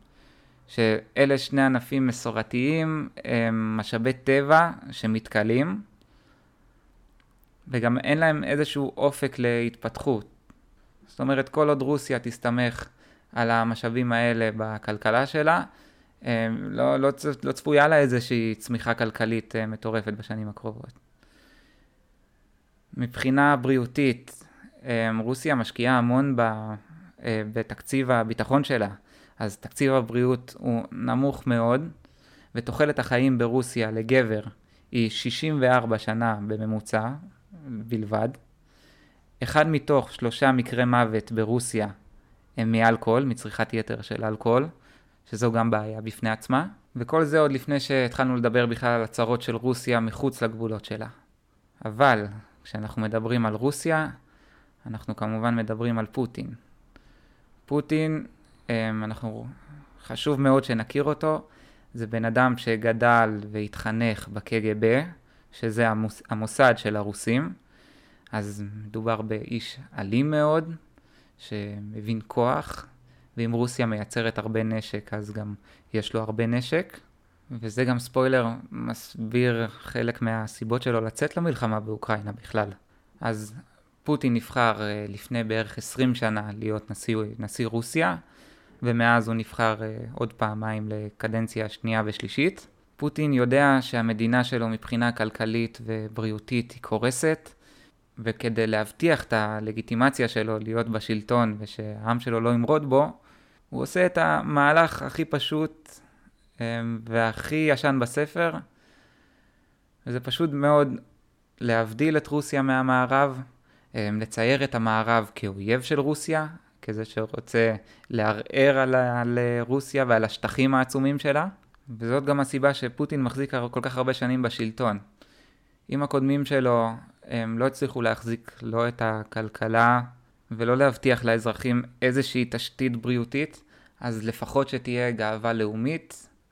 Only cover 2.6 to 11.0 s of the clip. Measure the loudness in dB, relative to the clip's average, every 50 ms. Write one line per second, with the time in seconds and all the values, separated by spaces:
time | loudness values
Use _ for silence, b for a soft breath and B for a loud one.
2.6 | 0 0 0 0 0 -2 -2 -4 -6 -8 -12 -12 -6 -2 0 0 0 0 0 0
3.6 | -2 -2 -2 -4 -4 -2 -2 0 0 0 -2 -2 2 2 4 4 6 6 6 6
4.6 | 6 4 -2 -8 -14 -14 -12 -4 -2 -2 -2 -2 -2 -2 -2 0 2 2 2 2
5.6 | 2 0 -4 -8 -10 -14 _ _ b b b b b b b b b b b b
6.6 | b b b b b b b _ _ _ _ _ _ _ _ _ _ _ _ _
7.6 | -12 -6 -4 0 2 2 2 2 2 0 2 4 4 2 2 2 0 -2 0 0
8.6 | 0 -2 -2 -4 -4 -4 -2 0 0 0 0 0 -4 -4 -2 0 0 0 2 2
9.6 | 0 -2 -4 -6 -10 -10 -8 -4 -2 0 0 -2 -2 -10 _ _ _ _ -20 _
10.6 | _ _ _ _ _ _ _ _